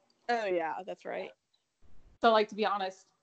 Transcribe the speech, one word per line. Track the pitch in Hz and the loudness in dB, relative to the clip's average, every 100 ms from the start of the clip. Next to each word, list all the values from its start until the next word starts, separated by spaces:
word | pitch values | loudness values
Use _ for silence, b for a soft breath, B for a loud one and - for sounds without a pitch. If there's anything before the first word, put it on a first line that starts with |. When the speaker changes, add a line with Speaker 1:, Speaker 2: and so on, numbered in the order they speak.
| _ _ - | _ _ -2
Speaker 1:
Oh, | 240 | 0
yeah, | 202 180 160 - | 0 0 0 -4
that's | 185 180 - | -8 -10 -8
right. | 185 190 - _ _ _ _ - - - - | -8 -8 -14 _ _ _ _ -18 -18 -18 0
Speaker 2:
So, | 233 | 4
like, | 220 214 | 6 4
to | |
be | 202 202 | 0 -2
honest, | 202 190 - _ _ | 0 -4 -8 _ _